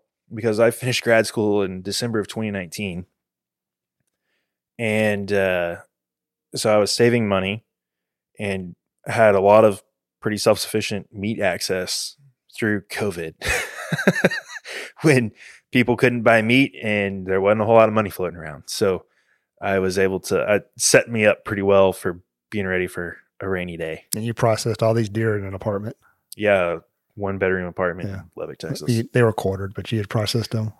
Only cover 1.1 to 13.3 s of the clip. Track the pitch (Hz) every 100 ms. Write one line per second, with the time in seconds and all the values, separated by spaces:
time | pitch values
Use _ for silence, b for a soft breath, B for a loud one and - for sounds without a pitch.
1.1 | 113 107 - 104 104 95 92 95 98 120
2.1 | 110 95 113 110 101 87 - 101 87 92
3.1 | _ _ _ _ _ _ _ _ _ _
4.1 | _ _ _ _ _ _ - 113 107 107
5.1 | 101 98 101 95 90 85 87 - _ _
6.1 | _ _ _ _ - 110 107 101 - 120
7.1 | 120 107 95 92 113 - _ _ _ _
8.1 | _ _ - 104 95 90 - _ _ -
9.1 | 110 110 98 98 110 110 98 - _ _
10.1 | _ 110 104 113 104 - 110 - 101 -
11.1 | 107 104 101 98 87 - 92 90 - -
12.1 | - _ _ _ - 110 104 - - 104
13.1 | 87 82